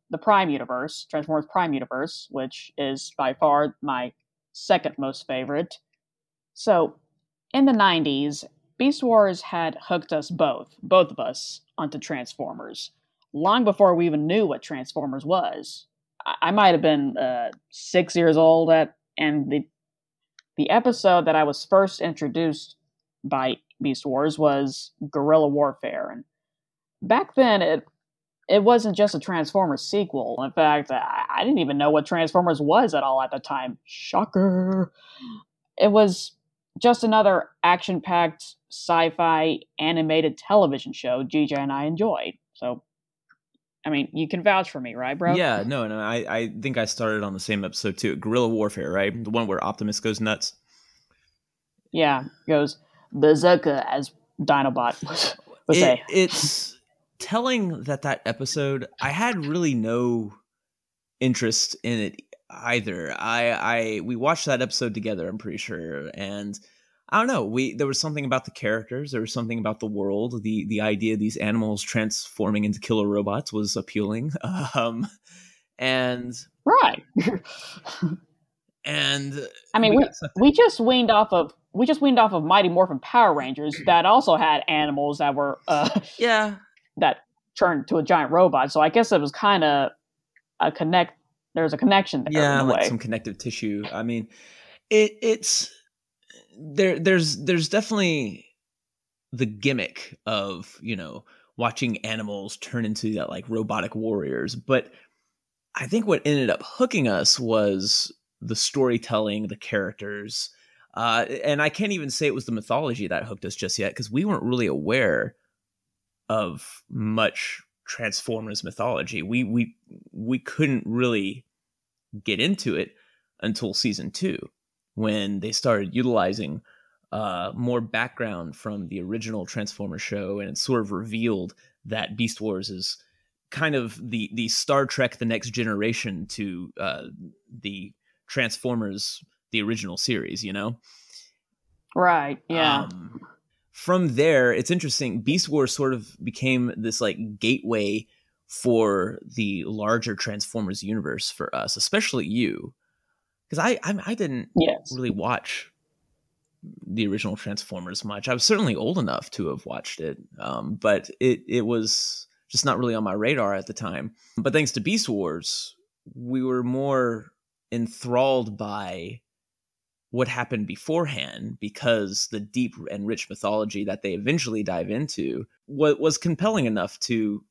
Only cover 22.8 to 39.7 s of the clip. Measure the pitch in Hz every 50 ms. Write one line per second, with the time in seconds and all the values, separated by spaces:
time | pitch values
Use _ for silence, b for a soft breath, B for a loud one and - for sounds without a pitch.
22.8 | _ _ _ _ _ _ _ _ - 139 135 135 131 131 123 - _ _ _ _
23.8 | 127 143 131 - - 147 127 131 143 160 147 151 156 151 139 139 139 135 135 -
24.8 | - - _ _ 151 143 - 147 143 151 156 160 151 143 143 147 147 135 135 -
25.8 | - - - - - - - - - _ _ _ _ _ _ _ _ _ _ _
26.8 | _ _ _ _ - 185 214 269 381 - - 269 262 240 214 196 175 160 160 147
27.8 | - _ _ _ _ _ _ _ _ _ _ _ _ - - 208 196 220 240 233
28.8 | 220 220 185 196 208 202 - 147 - - 185 165 156 151 - 196 190 165 139 135
29.8 | - - - 202 202 185 - 139 113 117 117 - 131 - - - 160 151 151 147
30.8 | 143 - 135 120 - 73 - - - - - - 180 240 302 226 165 139 139 143
31.8 | 143 151 151 151 147 - 185 170 165 156 - 185 180 175 160 143 147 143 165 220
32.8 | 262 226 165 143 135 135 131 135 131 127 - 135 - - 147 135 131 127 120 -
33.8 | _ - - - - - - 175 208 - - 190 190 196 185 185 185 185 190 190
34.8 | 180 - B B B B B B 262 240 220 214 B _ _ _ _ _ _ -
35.8 | - 214 202 214 214 202 180 - - - _ _ _ _ _ _ _ _ _ -
36.8 | - 240 240 - - 220 214 220 220 202 190 175 - - _ _ - 170 180 180
37.8 | - - 190 165 - - 180 170 170 165 156 _ - - - _ _ _ - -
38.8 | - - 170 165 165 165 160 - 170 165 160 160 160 160 - - - _